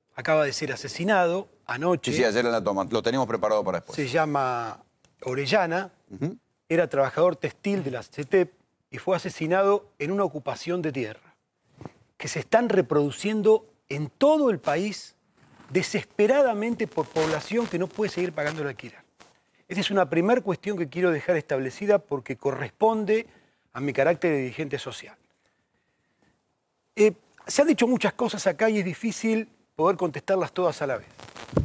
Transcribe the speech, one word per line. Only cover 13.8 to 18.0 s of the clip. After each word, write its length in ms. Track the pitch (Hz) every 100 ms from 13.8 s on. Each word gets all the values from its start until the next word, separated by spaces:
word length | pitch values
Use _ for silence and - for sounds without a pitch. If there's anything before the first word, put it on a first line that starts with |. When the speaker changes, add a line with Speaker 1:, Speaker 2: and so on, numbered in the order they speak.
| -
Speaker 1:
en 200 | 139 147
todo 400 | - 285 311 269
el 100 | 170
país 580 | - 151 208 190 - _ _ _ _ - -
desesperadamente 1160 | 170 - 196 - - 214 277 269 208 226 233 220
por 180 | - 151
población 640 | 160 156 156 - 226 233
que 100 | 170
no 100 | 180
puede 220 | -